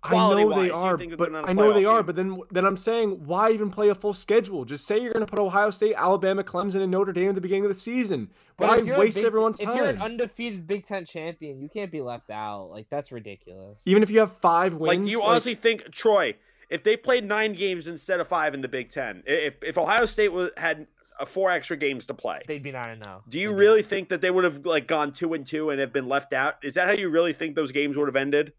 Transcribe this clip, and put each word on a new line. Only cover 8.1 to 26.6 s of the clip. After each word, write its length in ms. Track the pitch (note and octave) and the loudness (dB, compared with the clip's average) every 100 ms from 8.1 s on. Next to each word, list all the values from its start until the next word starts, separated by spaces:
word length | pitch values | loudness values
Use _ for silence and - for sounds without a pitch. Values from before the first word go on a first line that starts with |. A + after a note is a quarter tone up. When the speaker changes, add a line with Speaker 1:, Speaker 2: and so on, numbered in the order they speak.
| D#3 G#2 _ _ _ | -2 -6 _ _ _
Speaker 3:
But 120 | F#3+ | 4
Speaker 1:
Why 100 | A3+ | 4
Speaker 3:
if 80 | A3+ | 4
you're 100 | C4 | 2
a 40 | |
Speaker 1:
waste 160 | G#3 G3 | 2 2
Speaker 3:
Big, 100 | A3+ | 0
Speaker 1:
everyone's 340 | A3 A3 G#3+ | 2 0 0
Speaker 3:
if 60 | G#3 | -4
you're 180 | B3 | 0
an 140 | C#4 F#3+ | 0 -2
Speaker 1:
time? 140 | G#3+ | -6
Speaker 3:
undefeated 540 | A#3 A#3+ - A#3+ G3 E3 | -4 -6 -6 -10 -8 -6
Big 200 | G3+ - | -8 -6
Ten 180 | G3 | -10
champion, 560 | E3+ E3+ D#3+ E3 D#3 C3+ | -10 -10 -10 -10 -14 -14
you 80 | C#3+ | -12
can't 240 | A3 G3 | -10 -8
be 80 | D#3+ | -8
left 300 | B2 A#2+ - | -8 -10 -12
out. 400 | G#2+ G#2+ G#2 F#2+ | -10 -8 -10 -12
Like, 160 | G2 A2 | -16 -10
that's 240 | C#3+ C#3 | -10 -8
ridiculous. 680 | A#2+ G#2+ G2 - F#2 F#2+ G#2 | -14 -14 -18 -20 -20 -20 -10
Speaker 1:
Even 180 | - G3 | 2 4
if 60 | G#3+ | 6
you 120 | A3 | 4
have 160 | G#3+ - | 2 2
five 340 | F3+ E3+ F#3 | 2 4 2
Speaker 2:
Like, 220 | E3 D#3+ F3 | 0 0 0
do 40 | |
Speaker 1:
wins, 120 | G3+ | 0
Speaker 2:
you 80 | A3+ | 0
Speaker 1:
like 80 | G#3 | 2
Speaker 2:
honestly 260 | A#3 A#3 | 2 2
think, 360 | A3+ A#3 A3+ - | -2 0 0 -6
Troy, 460 | - A3+ G3+ D3 G2+ _ _ _ | -2 4 4 2 -4 _ _ _
if 140 | E3+ | -2
they 140 | G#3 A3+ | 0 0
played 280 | - B3+ | 2 0
nine 300 | G3+ G#3+ A3 | 2 0 0
games 320 | F#3+ G3 F3+ D#3 | -2 -4 -4 -8
instead 340 | E3 - F3+ | -14 -4 -4
of 80 | E3 | 0
five 260 | F3+ D#3 | 0 0
in 60 | C#3 | -2
the 80 | C3 | -6
Big 220 | C3 B2 | -6 -8
Ten, 340 | - B2 F#2 A2+ | -8 -8 -8 -2
i-, 40 | |
if, 240 | D#3 D3 C#3 | -2 -2 -6
if 160 | D3 F3 | -4 -2
Ohio 260 | D#3+ A3 | 2 2
State 260 | A#3 - G#3 | 2 2 0
was, 200 | F3 F3+ - | 0 -6 -4
had, 300 | E3 D#3 D#3 _ _ - | -4 -4 -8 _ _ -12
uh, 60 | |
four 260 | C3+ - F#3+ | -8 -2 0
extra 260 | F3 - D#3 | 0 -4 -4
games 300 | D3 C3 - | -4 -4 -10
to 80 | |
play, 280 | C#3 A#2 D2+ - | -10 -8 -8 -10
Speaker 3:
They'd 160 | D3+ | -10
be 100 | C#3 | -10
nine 180 | C3 A#2 | -10 -12
and 160 | A2+ G#2 | -12 -16
oh. 160 | F#2+ A2 | -18 -12
Speaker 2:
do 100 | C3+ | -6
you 100 | G#3 | -4
Speaker 3:
They'd 60 | |
be 40 | G3 | 4
Speaker 2:
really 100 | G#3 | 6
Speaker 3:
nine 100 | A3 | 6
and 80 | G#3 | 4
oh. 20 | |
Speaker 2:
think 200 | G3 F#3 | -6 -4
that 100 | F3+ | -2
they 100 | F3+ | 0
would 140 | F3+ | 2
have, 200 | F3+ C#3+ | 2 0
like, 220 | D#3+ D#3 C3 | -2 -2 0
gone 260 | D#3+ D3 | -2 -2
two 200 | C#3 E3+ | -2 -4
and 100 | D#3+ C3+ | -4 -6
two 240 | D#3 D#3 | -4 -4
and 100 | C#3 | -2
have 120 | C3+ | -2
been 160 | C3 B2+ | -2 -2
left 240 | C#3 - | -2 -2
out? 240 | C3 C#3 - | -2 -2 -4